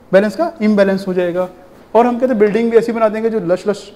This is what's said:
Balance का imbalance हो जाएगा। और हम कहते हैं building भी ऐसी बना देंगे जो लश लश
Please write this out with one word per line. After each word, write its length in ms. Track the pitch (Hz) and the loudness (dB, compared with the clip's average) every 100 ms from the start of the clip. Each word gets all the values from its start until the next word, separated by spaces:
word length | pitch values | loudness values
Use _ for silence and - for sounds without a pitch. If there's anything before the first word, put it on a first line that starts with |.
| - | 0
Balance 240 | 185 208 208 | 2 2 -2
का 160 | 330 320 | -4 -2
imbalance 440 | 214 208 196 190 190 | 0 2 2 0 -4
हो 60 | |
जाएगा। 340 | 185 180 175 180 - - - - 220 | -4 -2 -4 -6 -10 -20 -20 -2 2
और 100 | 240 | 2
हम 80 | |
कहते 120 | 240 254 | 0 -2
हैं 120 | 226 | 2
building 320 | 208 208 233 | 2 2 2
भी 60 | 226 | 2
ऐसी 160 | 233 | 2
बना 160 | 233 220 | 0 -2
देंगे 220 | 214 226 | 0 -4
जो 100 | 220 | -4
लश 280 | 170 180 208 | -2 -2 -2
लश 240 | 196 - | -6 -10